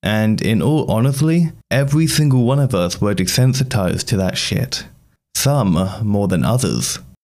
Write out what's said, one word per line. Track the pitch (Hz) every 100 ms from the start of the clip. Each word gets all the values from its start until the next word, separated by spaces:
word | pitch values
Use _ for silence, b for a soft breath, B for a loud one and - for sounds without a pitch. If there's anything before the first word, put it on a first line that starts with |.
And | 92 107 110 107
in | - 110
all | 90 151 -
honesty, | 107 127 139 156 165 165 - _
every | 131 139 147 160
single | 160 151 131
one | 120 139
of | 135
us | 95 87 -
were | 104
desensitized | 95 92 - 127 131 127 110 92 - -
to | 101
that | 92 -
shit. | - - - - - - _ _ _
Some | - 135 143 101 85 95 98
more | 110 101 101
than | 90
others. | 64 123 107 58 60 - - -